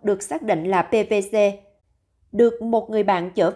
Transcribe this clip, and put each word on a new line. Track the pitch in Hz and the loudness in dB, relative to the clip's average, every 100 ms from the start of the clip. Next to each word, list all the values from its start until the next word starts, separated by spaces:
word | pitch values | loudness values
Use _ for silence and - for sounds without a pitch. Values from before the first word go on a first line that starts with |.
được | - 196 | -4 -4
xác | - 311 | -4 -8
định | 220 170 | -2 -2
là | 175 190 | 0 0
P | 165 | 0
V | 226 208 208 196 | 0 0 -2 0
C, | 220 202 202 _ _ _ _ _ _ _ | 2 2 0 _ _ _ _ _ _ _
được | 202 233 233 | 2 2 2
một | 226 226 220 | -2 -2 0
người | 214 | -2
bạn | 202 185 180 | 0 0 -2
chở | 185 170 | 0 0